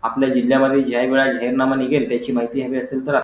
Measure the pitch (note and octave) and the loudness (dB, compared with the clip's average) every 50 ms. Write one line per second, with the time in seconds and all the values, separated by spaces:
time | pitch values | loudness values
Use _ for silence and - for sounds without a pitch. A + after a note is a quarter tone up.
0 | - A2+ - C3+ C3+ C3 B2 B2 A#2 B2 C3+ C3+ C3+ C3+ C3+ C#3 C3 A#2+ A#2+ A#2+ | -4 -4 -2 0 0 2 2 0 2 2 2 4 4 4 4 2 0 0 0 0
1 | B2+ B2+ C3 C3+ C3+ C3+ B2 A#2+ A#2 B2 B2+ C3+ C3 C3 C3+ C3+ B2+ B2+ D3 C#3+ | 0 2 2 2 2 2 0 -2 -2 -2 0 0 0 0 0 0 0 0 0 0
2 | B2 A2 B2 A#2+ - - B2 A#2+ A#2 A#2 A#2+ C3+ C3 B2 C3 C3 B2 - C#3 C3 | 0 0 -2 -4 -2 -2 -2 -2 -2 -2 -4 -4 -4 -2 -4 -4 -4 -4 -6 -6
3 | C3 C3+ C#3+ C3 | -4 0 -2 -2